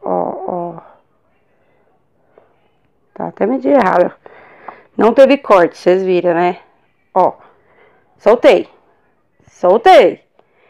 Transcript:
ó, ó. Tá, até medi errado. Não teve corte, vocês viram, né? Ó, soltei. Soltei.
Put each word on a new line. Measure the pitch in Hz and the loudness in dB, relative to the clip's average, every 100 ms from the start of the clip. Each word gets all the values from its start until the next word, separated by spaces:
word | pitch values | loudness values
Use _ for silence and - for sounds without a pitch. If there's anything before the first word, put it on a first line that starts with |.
ó, | - 180 175 - 381 | -8 -6 -6 -10 -12
ó. | 180 175 165 - _ _ _ _ _ _ _ _ _ _ _ _ _ _ _ _ _ _ _ _ _ _ - | -10 -12 -16 -20 _ _ _ _ _ _ _ _ _ _ _ _ _ _ _ _ _ _ _ _ _ _ -14
Tá, | 170 | -14
até | - 196 | -6 -6
medi | 262 262 | -4 -2
errado. | 285 190 175 180 - - - - - - - _ - | 0 0 0 -2 -6 -20 -20 -20 -20 -20 -20 _ -2
Não | 220 | 0
teve | 233 269 - | 4 2 2
corte, | - 196 170 - | 0 0 0 -2
vocês | 180 185 | -2 -2
viram, | 190 180 175 | -2 -2 -2
né? | 165 180 180 _ _ _ _ _ | -2 -4 -6 _ _ _ _ _
Ó, | 190 170 - _ _ _ _ _ _ _ _ | -2 -2 -4 _ _ _ _ _ _ _ _
soltei. | - 247 - 196 - _ _ _ _ _ _ _ _ | 0 2 2 2 -2 _ _ _ _ _ _ _ _
Soltei. | _ 175 214 370 339 185 - _ _ _ _ _ | _ -2 0 4 4 4 -2 _ _ _ _ _